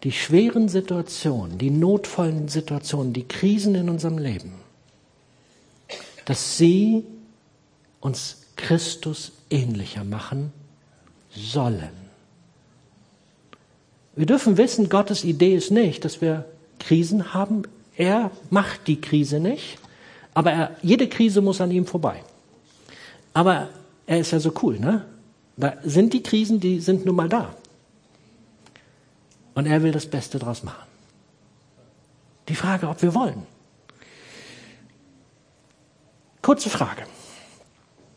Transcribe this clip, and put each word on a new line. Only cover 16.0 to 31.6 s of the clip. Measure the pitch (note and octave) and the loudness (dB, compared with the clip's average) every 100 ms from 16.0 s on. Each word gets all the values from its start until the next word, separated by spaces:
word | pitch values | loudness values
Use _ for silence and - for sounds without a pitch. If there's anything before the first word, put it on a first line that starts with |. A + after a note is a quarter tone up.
dass | D#3 - | -6 -2
wir | D#3+ D#3 D3+ - _ - | -2 -2 -6 -18 _ -16
Krisen | - E3 E3+ G#3 F3 | 2 2 4 0 -2
haben. | F#3 G3+ G#3+ - - _ - | -4 -2 -2 -4 -14 _ -2
Er | F3+ G#3+ G#3 - - | 0 2 -2 -6 -2
macht | G3+ F#3+ - - | 0 0 -4 -2
die | D3 | -2
Krise | - D3+ C#3 D3 | 0 0 2 0
nicht, | F3+ D4 - - - - - - - | -2 -2 -8 -18 -20 -20 -20 -20 -4
aber | D#3+ E3+ | 0 2
er, | D#3+ D#3 - | 2 -2 -2
jede | E3+ A#3 C4 | 2 4 4
Krise | - A3+ G3+ | 2 4 4
muss | G3 F#3+ | 2 2
an | F3+ | 0
ihm | F3+ F3 | 0 0
vorbei. | F3 C#3+ F#2 - _ _ _ _ _ - - - - _ | -2 -4 -4 -14 _ _ _ _ _ -20 -20 -20 -20 _
Aber | D#3+ F3+ D#3 C#3+ - - _ - | 2 2 2 -2 -14 -20 _ -2
er | E3+ | -2
ist | D#3 | 2
ja | D#3+ | 0
so | D#3 - | 0 0
cool, | C#3+ G#2 | -2 0
ne? | B2+ G#3+ - - - _ _ - | 0 -2 -4 -16 -20 _ _ -4
Da | C#3 - | -4 -4
sind | D#3+ D3+ A3+ | 0 4 4
die | B3+ | 2
Krisen, | - G#3+ G#3+ A3 | 0 0 2 2
die | F#3 F3+ | 2 0
sind | E3+ F#3+ F#3+ | 2 0 2
nun | F3+ | 0
mal | E3+ | 0
da. | A3+ F3 - - _ _ _ _ _ _ _ _ _ _ - _ _ _ _ _ _ _ | 0 -2 -10 -20 _ _ _ _ _ _ _ _ _ _ -20 _ _ _ _ _ _ _
Und | C#3 D3 | -4 2
er | D#3 | 2
will | D#3+ | 2
das | C3 - | 0 -4
Beste | C#3+ - C3+ | -8 -6 -8
draus | A#2 A#2 | -6 -8
machen. | - - - _ _ _ _ _ _ _ | -12 -16 -20 _ _ _ _ _ _ _